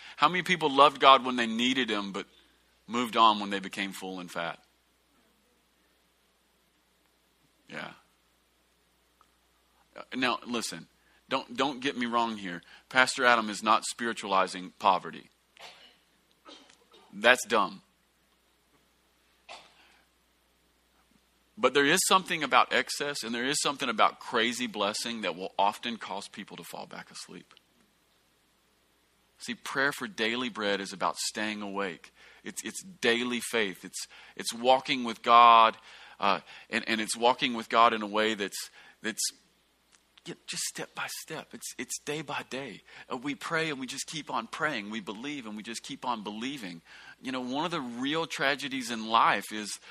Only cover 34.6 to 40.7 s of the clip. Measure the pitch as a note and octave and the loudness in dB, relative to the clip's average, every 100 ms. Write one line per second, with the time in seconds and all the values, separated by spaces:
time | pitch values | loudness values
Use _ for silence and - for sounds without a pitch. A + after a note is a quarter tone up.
34.6 | B2 C3 C3 C3+ A#2 A2 B2 A#2 A#2+ A2+ | 4 4 2 -4 -4 -4 6 10 10 10
35.6 | A2 - - - - - G2+ F#2 - - | 8 4 -10 -20 -20 -2 0 0 -2 -20
36.6 | - A2 - A2 G#2+ A2+ A#2 B2+ C3+ A#2 | -6 -6 -2 -2 -2 2 4 4 0 -4
37.6 | A2+ A#2 A#2 A2+ G#2+ G#2 A2 G#2+ F#2+ - | 0 6 6 4 -2 0 2 0 -4 -6
38.6 | - - - _ G#2+ G#2+ - - _ _ | -12 -14 -20 _ -8 -4 -6 -8 _ _
39.6 | _ _ _ _ _ _ - E3+ - F3+ | _ _ _ _ _ _ -16 -16 -12 -8
40.6 | - | -8